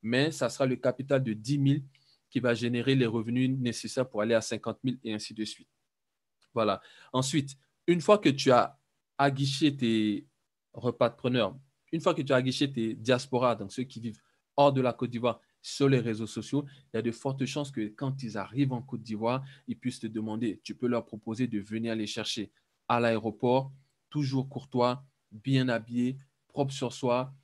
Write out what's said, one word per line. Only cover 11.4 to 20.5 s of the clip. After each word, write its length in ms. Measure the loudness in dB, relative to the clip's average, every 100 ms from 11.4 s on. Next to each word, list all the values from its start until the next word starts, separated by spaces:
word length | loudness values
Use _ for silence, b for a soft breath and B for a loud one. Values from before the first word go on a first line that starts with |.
| 0 -2 _ _ _
une 80 | 0
fois 140 | 0
que 80 | 0
tu 100 | 2
as 40 | 2
aguiché 360 | 2 0 -2
tes 220 | 0 -4
diasporas, 640 | -4 0 0 2 0 2 0
donc 160 | -6
ceux 120 | -8
qui 160 | -8 -8
vivent 200 | -10 -12 _ _ _ 4
hors 160 | 4
de 80 | 6
la 120 | 0
Côte 180 | 0 -4
d'Ivoire 300 | -2 -2 -4 b b
sur 280 | -14 2 4
les 120 | 4
réseaux 260 | 2 -4 -4
sociaux, 380 | -8 -4 -4 -4 B B
il 40 | -4
y 20 |
a 40 |
de 80 | -2
fortes 340 | -2 -6 -4
chances 260 | -4 -4 -6
que 180 | -6 -6
quand 340 | -4 -6 -4
ils 160 | -6 -8
arrivent 340 | -6 -2 0
en 80 | -2
Côte 220 | -8 -12
d'Ivoire, 420 | -8 -2 0 -2 -4 B -12
ils 100 | -6
puissent 220 | -6 -6
te 60 | -8
demander, 540 | -6 -6 -4 -4